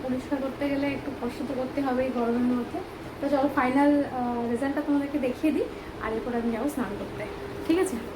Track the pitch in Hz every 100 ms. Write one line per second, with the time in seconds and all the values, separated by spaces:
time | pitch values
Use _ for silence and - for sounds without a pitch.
0 | 262 254 - 285 262 247 285 277 285 277
1 | 285 269 240 - 247 254 254 - 269 247
2 | 262 247 233 240 247 247 233 370 - -
3 | - - 277 285 277 - 254 262 285 294
4 | 269 254 247 240 233 233 277 285 294 285
5 | 277 294 254 247 320 285 466 - - -
6 | 220 220 247 240 233 226 277 285 202 202
7 | 196 - - - - - - 330 381 233
8 | -